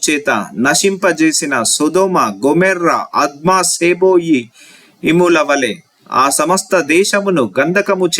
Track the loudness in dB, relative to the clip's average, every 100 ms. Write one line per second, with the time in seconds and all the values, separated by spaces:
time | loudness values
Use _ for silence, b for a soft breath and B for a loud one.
0 | -2 -2 -2 -4 -4 -2 0 2 0 0
1 | -2 0 0 0 -4 -2 -2 -2 0 0
2 | 0 0 -2 -2 0 2 2 0 0 -2
3 | -2 -2 -2 -2 0 0 0 -2 0 2
4 | 2 2 2 -2 -2 b b b b b
5 | 0 2 4 2 2 0 -2 -6 _ _
6 | -4 0 0 0 0 -2 0 -2 2 0
7 | 2 0 0 0 0 -2 0 0 -2 -2
8 | 0